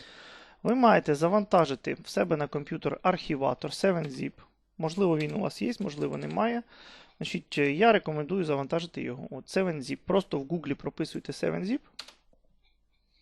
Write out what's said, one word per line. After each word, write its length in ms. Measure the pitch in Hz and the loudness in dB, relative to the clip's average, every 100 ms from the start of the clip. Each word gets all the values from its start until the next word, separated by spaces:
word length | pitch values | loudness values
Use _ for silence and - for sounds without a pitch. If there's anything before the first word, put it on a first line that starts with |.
| - - - - - - | -20 -20 -20 -20 -20 -6
Ви 120 | 170 | 0
маєте 400 | 254 233 180 - | 6 8 6 4
завантажити 800 | 143 165 208 196 185 151 135 - | 2 4 2 4 4 4 0 -4
в 140 | 135 - | -8 -4
себе 280 | - 185 156 | -2 0 0
на 100 | 147 | -2
комп'ютер 540 | 147 147 160 147 131 | -4 -6 -4 -4 0
архіватор 680 | 185 180 - 143 135 127 143 | 0 0 -2 -2 0 -2 -6
seven 380 | - 196 175 151 | 0 2 2 -2
zip. 240 | 131 139 - - _ _ - | -6 -10 -10 -20 _ _ -6
Можливо, 400 | 160 170 190 156 | -6 0 2 2
він 140 | 151 | 0
у 80 | 147 | -2
вас 220 | 143 - | -4 -2
є, 100 | 214 240 | -4 -4
можливо, 360 | 170 147 147 143 | -6 -4 -4 -4
немає. 460 | 147 170 220 240 - - - - - _ | -4 0 0 -2 -6 -20 -20 -20 -20 _
Значить, 380 | 170 180 - - | -8 -8 -6 0
е, 140 | 143 | 0
я 200 | 147 226 | 4 6
рекомендую 520 | 208 - 151 147 190 | 4 2 -6 -2 -2
завантажити 580 | 160 139 135 165 170 - | 0 -2 0 -2 -4 -8
його. 260 | 127 127 - | -8 -8 -10
От 160 | 131 - | -14 -4
seven 300 | 190 185 156 | 0 0 -2
zip. 200 | 127 139 | -6 -8
Просто 420 | - 190 - 147 | 0 0 2 -4
в 80 | 135 | -4
Гуглі 280 | 170 143 | -4 -4
прописуйте 580 | - 143 - 156 165 - | -6 -6 -6 -6 -6 -10
seven 320 | - 170 160 | -4 -2 -2
zip. 160 | 185 269 - - - - _ _ _ _ _ _ _ _ _ _ | -4 -4 -6 -20 -20 -20 _ _ _ _ _ _ _ _ _ _